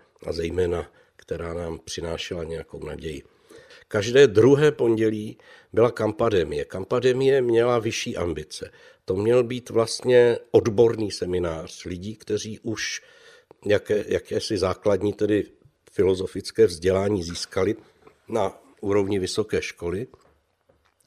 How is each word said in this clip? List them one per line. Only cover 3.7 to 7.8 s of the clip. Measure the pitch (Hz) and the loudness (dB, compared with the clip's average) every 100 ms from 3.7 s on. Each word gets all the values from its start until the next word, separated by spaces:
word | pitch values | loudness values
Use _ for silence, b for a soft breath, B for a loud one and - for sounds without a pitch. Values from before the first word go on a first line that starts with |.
| B B | B B
Každé | 110 101 127 139 | -4 2 6 6
druhé | 98 117 139 151 | 8 6 6 4
pondělí | - 123 113 110 110 107 117 B B B | 2 0 2 0 -2 -8 -14 B B B
byla | - 117 | 2 2
Kampademie. | 113 110 107 117 98 78 73 | 2 -2 0 0 2 0 -4
Kampademie | 71 92 95 123 127 127 135 139 | -6 -8 -4 0 2 2 2 2
měla | 120 117 120 | 4 2 4
vyšší | 120 | 2